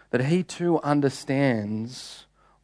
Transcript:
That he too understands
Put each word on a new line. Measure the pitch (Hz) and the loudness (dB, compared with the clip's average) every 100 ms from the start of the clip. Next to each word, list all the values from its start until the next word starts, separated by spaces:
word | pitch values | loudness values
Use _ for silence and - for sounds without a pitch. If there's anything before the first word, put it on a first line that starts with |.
| _ | _
That | 120 135 | 0 2
he | 180 | 0
too | - - 175 160 | 0 -2 0 2
understands | 147 147 139 - - 135 139 113 104 107 117 131 - - - _ _ _ | 2 2 2 0 -2 2 2 2 -2 -4 -6 -10 -16 -18 -20 _ _ _